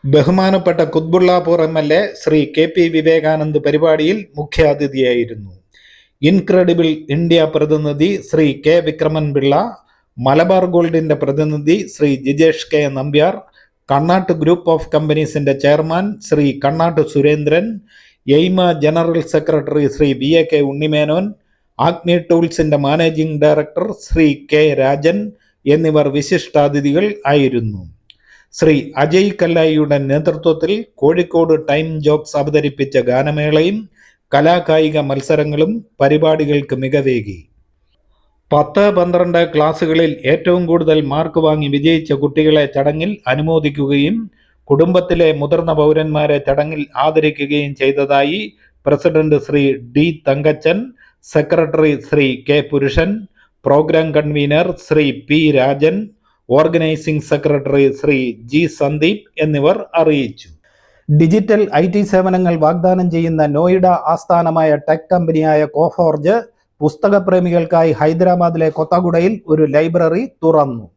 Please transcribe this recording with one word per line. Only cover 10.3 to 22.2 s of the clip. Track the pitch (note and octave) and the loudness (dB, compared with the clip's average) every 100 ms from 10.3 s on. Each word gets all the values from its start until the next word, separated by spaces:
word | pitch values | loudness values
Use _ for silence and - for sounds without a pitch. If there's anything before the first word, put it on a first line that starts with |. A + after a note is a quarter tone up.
| D3 F3+ F#3+ F3+ | 2 2 2 2
ഗോൾഡിന്റെ | E3+ E3+ E3 D#3 C#3+ | 0 0 -2 -2 -2
പ്രതിനിധി | C#3 C#3 D3+ D3+ D3 F3+ - | -2 -2 -2 -2 0 -2 -2
ശ്രീ | - D3 C3+ | -2 -2 0
ജിജേഷ് | C3+ C#3+ D#3+ D#3+ - | -4 2 2 2 -4
കെ | D3+ D3 | -2 -2
നമ്പ്യാർ, | C3+ C#3+ D3 E3 G#3 - _ _ _ - | -4 -2 0 0 -2 -14 _ _ _ -2
കണ്ണാട്ട് | C#3+ D#3+ F#3 F3+ | -2 2 0 0
Group | E3 D#3 E3+ F3 | -2 0 0 0
of | D#3+ - D3+ | -2 0 -2
Companies-ിന്റെ | D#3 D3+ D3+ D3+ C#3 | 0 -2 -2 -2 -2
ചെയർമാൻ | C#3 C#3 D3+ D#3+ E3 G3+ G#3 | 0 2 0 0 -2 -4 -8
ശ്രീ | - D3+ C#3+ - C#3 | -2 0 0 0 -4
കണ്ണാട്ട് | D#3+ E3+ D#3+ | 0 0 0
സുരേന്ദ്രൻ, | D3+ D3 C#3+ D3+ D3 D#3+ A3 G#3 _ - _ _ - | -2 0 2 0 0 0 -2 -8 _ -20 _ _ 0
എയ്മ | C#3+ F3+ F#3 F3+ | 2 4 2 0
ജനറൽ | D#3+ D3 E3 E3 E3 | 2 0 0 0 -2
സെക്രട്ടറി | - D#3 D3+ D#3+ C#3+ D3 C#3 | -2 -2 0 -2 0 -2 -2
ശ്രീ | C#3 D3 | 0 0
ബി | B2 C3+ | 0 2
എ | E3 | 2
കെ | D#3+ D3+ | 2 0
ഉണ്ണിമേനോൻ, | C#3 C#3+ D#3 D3+ D3+ D#3+ G3+ G#3 _ _ _ - | 0 -2 -2 0 0 -2 -4 -10 _ _ _ -2
ആഗ്നേ | C#3+ F3 F3 | -2 -2 -2
ടൂൾസിന്റെ | F3 | -2